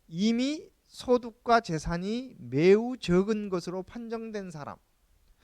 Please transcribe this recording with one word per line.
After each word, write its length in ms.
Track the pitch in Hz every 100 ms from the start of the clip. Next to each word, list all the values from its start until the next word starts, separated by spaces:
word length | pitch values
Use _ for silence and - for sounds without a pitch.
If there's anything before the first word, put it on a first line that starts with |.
| _
이미 600 | 165 214 233 262 311 - _ _
소득과 760 | - - 247 240 - - 233
재산이 720 | 226 160 165 170 185 233 254 -
매우 580 | 120 131 170 202 240 254
적은 520 | - 175 196 214 208
것으로 360 | 180 170 185
판정된 680 | 185 240 226 226 226 214 190
사람, 260 | 156 131 87 _ _ _ _ _ _